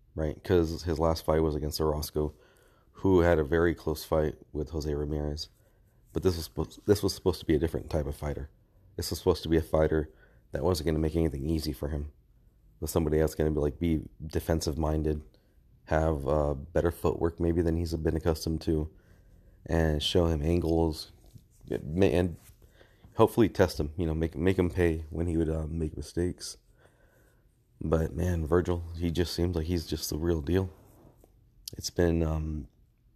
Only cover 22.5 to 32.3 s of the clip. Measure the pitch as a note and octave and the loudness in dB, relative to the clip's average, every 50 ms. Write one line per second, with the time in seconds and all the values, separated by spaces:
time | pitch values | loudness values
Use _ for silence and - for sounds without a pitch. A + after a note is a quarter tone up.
22.5 | - _ - - _ - - _ _ _ - - - - A2+ G#2 - - F#3+ F#3 | -20 _ -20 -20 _ -20 -20 _ _ _ -20 -6 2 4 4 4 6 4 2 4
23.5 | - - G2 E2 - - D#2 D2+ D2+ - F2 D#2+ D#2+ D#2+ E2 D#2+ - C#2 E2 F#2+ | 4 4 2 2 2 0 -6 -4 -4 -4 -4 -2 -2 -2 -2 -2 -2 0 0 2
24.5 | F#2+ F#2 F2+ F2 - F#2 F2 E2+ D#2+ D#2+ D#2+ D2+ E2 E2 E2+ F2 E2 E2 E2 D#2 | 2 2 0 0 2 2 2 2 2 -2 -6 -6 -6 -4 -2 -2 0 0 0 0
25.5 | D#2+ D#2+ D#2 D2+ D#2+ E2 E2 D#2 - C#2+ D2 - - - F2 F2+ E2+ - - - | -2 -4 -4 -6 -4 -4 -4 -6 -6 -10 -14 -8 -4 -2 -2 -2 -4 -6 -12 -16
26.5 | - - _ _ _ _ _ _ _ _ _ _ _ _ _ _ _ _ _ _ | -16 -16 _ _ _ _ _ _ _ _ _ _ _ _ _ _ _ _ _ _
27.5 | _ _ _ _ _ - - D#2 D#2+ D#2+ D#2+ - - D#2 E2+ F2+ F2 E2 D#2+ C#2+ | _ _ _ _ _ -10 -2 0 2 2 2 0 -2 -2 -2 -2 0 -2 0 2
28.5 | E2 F2+ E2+ F2 F2 E2+ E2+ E2 E2 E2 F2 F2 D#2+ E2+ F2+ - - - E2+ F2+ | 2 2 2 2 -2 -4 -4 -8 -6 -4 -2 0 0 0 0 0 0 -2 -2 -2
29.5 | F2 E2 D#2 E2+ F2+ E2+ D#2 - E2 D#2+ - - - D#2 D#2+ E2+ F2 D#2+ C#2+ C#2+ | -2 -2 -2 -2 -2 -2 -2 -4 -6 -6 -4 -6 -4 -2 0 0 0 0 0 0
30.5 | F2 F#2+ F#2+ F#2 - - - - - - - - _ _ - _ _ _ _ _ | 0 0 0 -2 -6 -14 -20 -20 -20 -20 -20 -20 _ _ -20 _ _ _ _ _
31.5 | _ _ _ - - - - - - - F2 E2+ E2 E2 E2 D#2 | _ _ _ -16 -14 -12 -12 -6 0 2 2 2 2 2 0 0